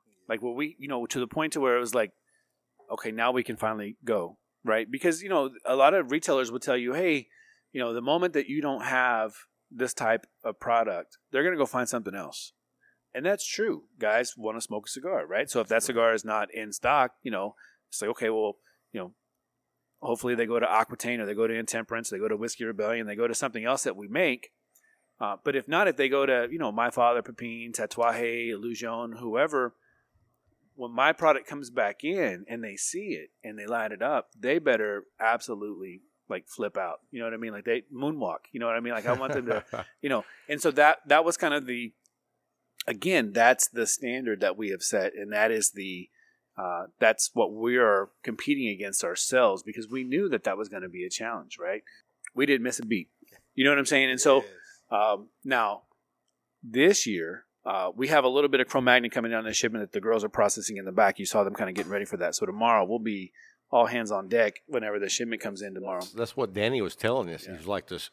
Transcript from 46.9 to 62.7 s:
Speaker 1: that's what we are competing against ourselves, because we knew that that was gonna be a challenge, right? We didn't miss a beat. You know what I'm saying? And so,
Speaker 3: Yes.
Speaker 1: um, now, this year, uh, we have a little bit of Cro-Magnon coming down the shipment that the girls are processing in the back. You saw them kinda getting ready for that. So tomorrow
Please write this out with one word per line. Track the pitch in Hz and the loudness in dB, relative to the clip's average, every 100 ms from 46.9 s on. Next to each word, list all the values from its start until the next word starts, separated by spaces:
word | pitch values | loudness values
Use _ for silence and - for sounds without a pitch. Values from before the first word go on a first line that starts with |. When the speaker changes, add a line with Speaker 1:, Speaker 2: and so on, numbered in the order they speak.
| _ | _
Speaker 1:
that's | 113 110 - | 4 4 0
what | 117 113 | 2 0
we | 107 117 123 | 2 0 4
are | 113 101 98 _ | 6 6 2 _
competing | - 110 143 143 117 | -10 -6 -2 0 0
against | 95 101 98 | -4 -4 -4
ourselves, | 87 92 - 131 113 95 | -4 -4 2 4 4 4
because | 107 120 110 | -6 -12 -8
we | 131 | -8
knew | 127 147 196 | -2 0 0
that | 117 | 0
that | 107 98 | -2 -4
was | 107 | -6
gonna | 98 90 | -8 -10
be | 85 90 | -8 -8
a | |
challenge, | - 117 117 196 - | -6 -6 -8 -10 -10
right? | - 104 - - _ _ - | -6 -8 -10 -20 _ _ -10
We | - 143 | -2 2
didn't | 135 | 2
miss | 123 - | 0 -4
a | 113 | -2
beat. | 104 - _ _ _ _ | -4 -4 _ _ _ _
You | - | 2
know | 139 | 4
what | 143 | 4
I'm | 131 | 4
saying? | 139 131 | 4 4
And | 127 | 4
so, | 147 135 | 6 6
Speaker 3:
Yes. | 101 92 - - _ | 4 -10 -20 -20 _
Speaker 1:
um, | 107 110 101 107 _ | 2 2 2 -4 _
now, | 131 127 110 101 - _ _ _ _ _ _ _ | -2 0 0 -2 -10 _ _ _ _ _ _ _
this | 120 120 165 202 117 | -6 4 4 4 0
year, | 92 82 95 - _ - | -4 -6 -10 -16 _ -6
uh, | 95 92 95 | -4 -4 -4
we | 135 | 2
have | 156 | 4
a | 127 | 4
little | 135 143 | 4 4
bit | 135 | 2
of | 127 | 2
Cro-Magnon | 135 123 123 120 | 2 6 6 4
coming | 131 113 | -2 -2
down | 113 | -2
the | 110 | -2
shipment | 110 117 110 | 0 0 -2
that | 101 | -4
the | 104 | -2
girls | 107 113 | 0 2
are | 104 | 0
processing | - 104 110 104 101 | 2 2 2 -6 -8
in | 95 | -4
the | |
back. | 92 101 95 | 4 4 4
You | 95 | 0
saw | 107 | 2
them | 98 101 | 2 0
kinda | 98 | -4
getting | 92 87 | -4 -4
ready | 101 101 | -4 -4
for | 92 | -4
that. | 85 - | -4 -2
So | 90 | -4
tomorrow | 104 117 | 2 4